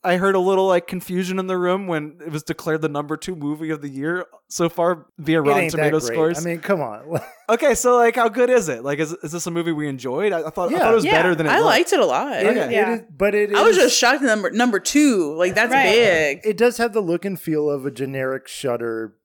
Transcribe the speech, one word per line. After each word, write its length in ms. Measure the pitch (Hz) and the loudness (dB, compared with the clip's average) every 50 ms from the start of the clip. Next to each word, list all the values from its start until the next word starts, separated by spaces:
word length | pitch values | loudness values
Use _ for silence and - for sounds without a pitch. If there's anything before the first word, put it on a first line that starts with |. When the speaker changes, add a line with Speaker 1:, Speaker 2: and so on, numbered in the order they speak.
Speaker 1:
I 140 | - 185 175 | 0 0 0
heard 180 | 180 185 196 190 | 2 2 2 2
a 60 | 190 | 2
little, 260 | 180 190 196 190 190 | 2 2 2 2 4
like, 200 | 190 185 175 175 - | 4 2 2 0 -2
confusion 500 | 190 180 - - 180 180 190 180 185 190 | -10 -10 -8 -4 -4 -4 -2 -2 -4 -4
in 80 | 185 | -4
the 100 | 185 185 | -4 -2
room 300 | 180 180 180 185 196 202 | -2 0 0 0 -2 -2
when 320 | 180 170 151 151 151 151 - 151 | -4 -4 -4 -4 -8 -14 -14 -12
it 40 | 165 | -8
was 100 | 151 151 | -8 -8
declared 400 | - - 165 - - 170 156 156 | -6 -8 -10 -6 -4 -4 -4 -2
the 60 | 156 156 | -2 -4
number 280 | 143 147 147 143 156 | -4 -4 -6 -6 -8
two 200 | 151 - - 185 | -8 -8 -10 -10
movie 340 | 160 143 143 151 151 160 156 | -8 -6 -6 -6 -6 -6 -6
of 100 | 160 147 | -6 -6
the 80 | 143 143 | -8 -12
year 380 | 135 135 139 160 175 180 175 _ - - _ _ | -10 -6 -4 -4 -4 -4 -6 _ -16 -20 _ _
so 200 | - - 170 170 | -4 -2 -2 -2
far 380 | - - 170 175 180 160 139 _ _ | 0 0 0 0 0 -2 -6 _ _
via 220 | - 151 156 160 165 | -10 -2 0 0 2
Speaker 2:
It 80 | 147 | 4
Speaker 1:
Rotten 160 | 143 143 - | 4 4 4
Speaker 2:
ain't 100 | 175 165 | 2 0
that 40 | - 156 | 0 0
Speaker 1:
Tomato 220 | 151 147 151 156 | 0 2 2 0
Speaker 2:
great. 120 | 123 120 | -2 -2
Speaker 1:
scores. 260 | 110 165 156 165 170 160 165 | -2 0 0 0 0 -2 -4
Speaker 2:
I 40 | 175 | -6
mean, 100 | 170 170 | -6 -6
come 200 | - - 202 170 | -2 -2 -2 -2
on. 400 | 143 117 104 107 - 151 165 143 - | -2 -6 -8 -12 -10 -6 -6 -6 -6
<laughs> 40 | - - _ _ | -8 -20 _ _
Speaker 1:
Okay, 280 | - 220 233 330 285 233 | -2 0 2 4 2 2
so, 220 | - - 247 247 240 | 2 2 4 4 6
like, 180 | 233 233 - | 4 4 4
how 140 | 254 233 226 | 2 0 0
good 180 | 208 247 247 247 | 2 2 2 4
is 220 | 254 247 196 156 | 4 2 2 0
it? 120 | 131 113 123 | -6 -6 -4
Like, 140 | 139 143 143 | -4 -2 -2
is, 120 | 160 147 | -2 -4
is 180 | 170 - - 151 | -4 -10 -10 -10
this 140 | 160 170 - | -8 -8 -8
a 40 | 175 | -4
movie 200 | 170 170 165 170 | -4 -2 -2 -2
we 160 | 160 151 151 | -2 -2 -4
enjoyed? 460 | 147 135 131 120 131 123 151 202 214 | -6 -6 -6 -6 -6 -4 -2 -2 0
I, 120 | 185 165 151 | -2 -2 -4
I 20 | 156 | -6
thought, 220 | - 202 180 175 | -4 -4 -2 -2
I 20 | |
Speaker 2:
Yeah. 60 | 285 370 | 0 2
Speaker 1:
thought 140 | - 240 | 4 4
it 20 | 226 | 4
was 100 | 226 - | 4 2
Speaker 3:
Yeah. 80 | 349 | 2
Speaker 1:
better 220 | 427 - 170 185 175 | 2 2 2 2 0
than 100 | 156 160 | 0 0
it 40 | 151 | 2
Speaker 4:
I 60 | 254 | 2
Speaker 1:
looked. 100 | 359 466 | 2 4
Speaker 4:
liked 260 | 381 226 254 349 - | 4 4 2 2 2
it 80 | 403 320 | 2 2
a 60 | 220 | 2
lot. 260 | 160 123 147 233 285 233 - | 2 2 0 -2 -2 -2 0
Speaker 2:
It, 40 | 190 | 0
Speaker 1:
Okay. 140 | 214 247 226 | 0 2 0
Speaker 2:
it 100 | 170 123 | 0 0
Speaker 3:
Yeah. 220 | 240 220 214 233 233 | 0 0 0 0 0
Speaker 2:
is, 60 | 220 226 _ 151 | -4 -6 _ -4
but 200 | 135 190 208 208 | -2 0 0 2
it 200 | 208 208 208 202 | 0 0 2 2
Speaker 4:
I 80 | 214 | 4
was 140 | 311 453 403 | 4 6 6
Speaker 2:
is 60 | 349 | 6
Speaker 4:
just 160 | 277 247 - - | 4 4 4 2
shocked 240 | 254 240 269 302 | 2 2 2 2
at 40 | 269 | 2
number, 240 | 247 214 214 190 175 | 0 0 0 0 -2
number 300 | - 214 240 254 202 190 | 0 0 0 2 0 -2
two. 540 | - - - 285 302 285 240 190 165 143 151 | -4 0 0 2 2 4 2 2 0 -2 0
Like, 180 | 160 180 185 185 | 0 0 0 2
that's 160 | 208 226 240 | 0 0 2
Speaker 3:
Right. 220 | 254 277 262 185 | 2 2 4 4
Speaker 4:
big. 480 | 208 233 233 208 175 160 156 143 139 - | 4 4 4 4 4 2 2 0 -2 -2
Speaker 2:
It 140 | - 214 208 | -4 -4 0
does 220 | 175 233 247 233 - | 2 2 2 2 0
have 160 | 233 233 202 | -2 0 0
the 80 | 226 | -2
look 240 | 202 160 170 170 170 | 0 0 -2 -2 -2
and 120 | 202 190 160 | -6 -8 -6
feel 300 | - - 156 151 151 147 | -4 -2 -2 0 0 0
of 160 | 143 143 131 | -2 -2 -4
a 60 | 143 | -8
generic 580 | 135 120 139 135 135 135 131 131 131 131 _ - | -6 -6 -8 -6 -6 -6 -4 -4 -6 -6 _ -14
Shudder 640 | - - - 131 120 117 117 117 113 113 113 107 _ _ | -14 -8 -4 -4 -4 -2 -4 -4 -4 -6 -8 -10 _ _